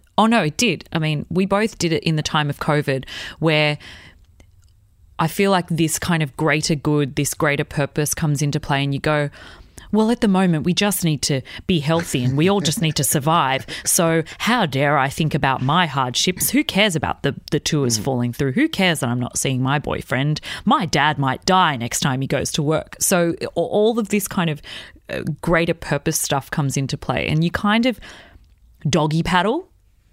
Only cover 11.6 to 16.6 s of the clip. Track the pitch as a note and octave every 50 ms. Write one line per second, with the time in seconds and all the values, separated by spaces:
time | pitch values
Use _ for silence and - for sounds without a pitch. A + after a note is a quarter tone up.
11.6 | - - F#3 D#3+ C#3 D3 E3 E3+ E3 - - C#3 B2 B2+ C3+ C#3+ D#3+ F#3+ G3+ G3+
12.6 | D3+ E3 D3+ - E3+ D#3 D3 - C#3 - - D#3 B2+ D#3 D#3+ E3+ D3 C3 C3+ C3+
13.6 | - - - - - - - - E3+ E3 E3 E3 D#3 - - - - G#3 A#3+ B3
14.6 | G3 C#3+ B2 C3+ D3 C#3+ D3 C#3+ C3 C#3 - - E3 C#3+ - C#3+ C3 C3+ C3 B2+
15.6 | B2+ C3+ D3+ F3+ F3+ D3+ C3 C#3 C3 B2+ B2 - - F#3 F3+ - - - - C#4